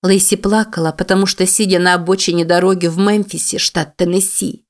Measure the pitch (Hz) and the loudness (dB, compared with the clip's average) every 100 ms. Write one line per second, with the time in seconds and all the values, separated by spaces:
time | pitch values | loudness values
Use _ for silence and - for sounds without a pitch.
0 | 185 190 - - 196 214 214 - 160 160 | 2 2 2 0 0 0 0 -2 -4 -4
1 | 180 190 196 - 185 - 208 180 180 180 | -2 0 0 0 0 0 2 2 2 0
2 | 170 190 190 170 165 175 185 185 170 165 | 0 -2 0 -2 2 2 2 0 -2 0
3 | 202 208 202 165 - - - - 151 - | 2 2 -2 -6 -6 -4 -4 -4 -6 -4
4 | 175 180 190 - - - _ | -2 0 -2 -4 -6 -8 _